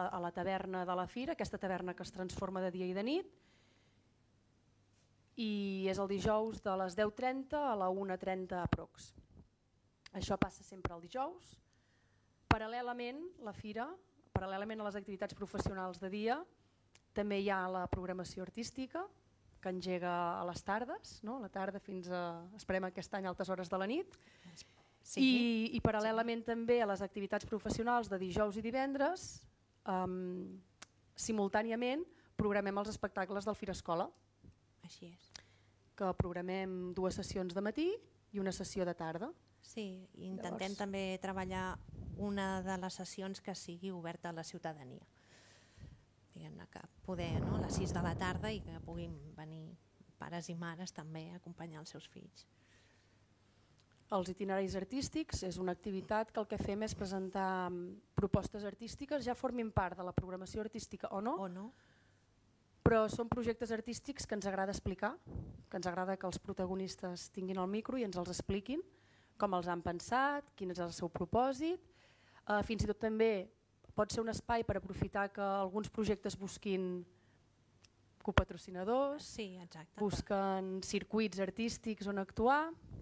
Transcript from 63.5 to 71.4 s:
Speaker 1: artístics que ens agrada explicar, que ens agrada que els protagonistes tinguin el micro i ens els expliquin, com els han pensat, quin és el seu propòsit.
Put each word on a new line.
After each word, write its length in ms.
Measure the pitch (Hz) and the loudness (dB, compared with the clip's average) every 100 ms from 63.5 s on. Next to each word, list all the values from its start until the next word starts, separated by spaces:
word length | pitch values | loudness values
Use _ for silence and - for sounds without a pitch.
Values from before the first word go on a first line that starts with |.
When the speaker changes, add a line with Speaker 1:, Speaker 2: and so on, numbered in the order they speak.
| 226 226 | 0 0
Speaker 1:
artístics 560 | 226 233 226 - 269 - | -2 -2 -6 -6 -6 -2
que 80 | |
ens 120 | 208 196 | -2 0
agrada 260 | 190 190 | 0 0
explicar, 440 | 185 - 185 208 330 - - - - - | 0 -2 0 -2 -2 -8 -8 -8 -12 -8
que 60 | 185 | -4
ens 100 | 180 | -2
agrada 300 | 175 185 190 | 0 0 0
que 80 | 185 | 0
els 120 | - | -4
protagonistes 920 | - 196 185 190 190 - 185 175 - | -6 -2 0 0 -2 -4 -6 -6 -8
tinguin 260 | - 185 185 | -6 -2 0
el 100 | 180 | 2
micro 280 | 208 214 254 | 0 0 -2
i 80 | |
ens 120 | 214 180 | 0 0
els 120 | 175 | -2
expliquin, 540 | 175 - 202 220 294 392 - - - - - | -2 0 -2 0 -4 -4 -12 -20 -20 -14 0
com 160 | 202 | 4
els 120 | 180 175 | 4 2
han 140 | 175 | 0
pensat, 640 | 175 175 - 240 277 285 277 | 0 -2 2 4 4 2 -4
quin 160 | - 185 | -6 -4
és 80 | 175 | -2
el 140 | 175 | -2
seu 160 | - 170 | -2 -4
propòsit. 720 | - 175 226 | -2 2 6